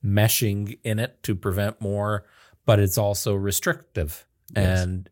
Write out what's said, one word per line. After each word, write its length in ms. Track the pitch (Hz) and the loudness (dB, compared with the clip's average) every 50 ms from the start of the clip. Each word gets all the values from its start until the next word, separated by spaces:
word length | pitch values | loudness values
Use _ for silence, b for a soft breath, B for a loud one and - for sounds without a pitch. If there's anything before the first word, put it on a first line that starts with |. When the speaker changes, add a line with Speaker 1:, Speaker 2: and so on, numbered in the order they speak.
| - | -2
Speaker 1:
meshing 720 | 104 98 104 107 110 - - 120 107 101 101 104 101 120 - - | 2 4 4 4 4 4 2 0 0 0 -2 -4 -6 -10 -8 -6
in 160 | 113 107 107 | -4 -2 -2
it 240 | 117 - - _ - | -4 -6 -8 _ -6
to 100 | - 107 | -6 -4
prevent 460 | 92 - 101 92 101 101 104 107 - | -4 -2 -2 -2 0 -2 -2 -4 -6
more, 420 | 107 98 101 101 104 104 107 101 b b b b b b b _ _ | -6 -4 -4 -2 -2 -2 -4 -4 b b b b b b b _ _
but 100 | - 110 104 | 4 6 6
it's 200 | 101 95 - 117 | 6 4 2 2
also 340 | 104 101 101 - - 110 101 | 0 0 0 -2 -2 -2 -2
restrictive. 920 | 98 98 101 92 - - 180 165 - - _ - 101 78 73 - - - _ _ _ _ - - | -2 -2 -2 -2 -2 -2 -2 -2 -4 -6 _ -8 -6 -6 -6 -8 -12 -18 _ _ _ _ -6 -2
Speaker 2:
Yes. 280 | 104 95 92 92 92 92 | 0 2 2 2 0 0
Speaker 1:
And 260 | 92 92 92 92 - | -2 -4 -8 -10 -14